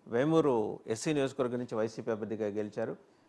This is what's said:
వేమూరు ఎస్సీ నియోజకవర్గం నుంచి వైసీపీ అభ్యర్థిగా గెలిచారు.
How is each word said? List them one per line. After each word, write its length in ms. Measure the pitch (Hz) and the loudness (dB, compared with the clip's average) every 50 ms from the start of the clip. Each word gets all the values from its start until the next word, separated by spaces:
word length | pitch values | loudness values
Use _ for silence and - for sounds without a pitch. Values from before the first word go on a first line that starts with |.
| _ - | _ -2
వేమూరు 720 | 110 120 139 156 160 160 151 143 123 113 104 101 104 - - | 0 2 4 6 6 6 6 6 4 4 2 0 -4 -6 -4
ఎస్సీ 260 | - 113 110 - 165 | -4 -4 -2 -2 -2
నియోజకవర్గం 460 | 151 143 135 131 - - 127 120 123 120 | 0 0 0 0 0 -2 -2 -2 -2 -4
నుంచి 160 | 123 120 120 | -4 -4 -2
వైసీపీ 360 | 110 110 117 - - 113 120 | -2 -2 -2 -4 -6 -4 -4
అభ్యర్థిగా 360 | 113 104 110 104 110 104 110 | -4 -4 -4 -6 -4 -2 -2
గెలిచారు. 500 | 104 101 107 104 104 - 120 113 131 175 - - _ _ _ _ | -2 -2 -2 -4 -4 -4 -4 -4 -4 -6 -10 -14 _ _ _ _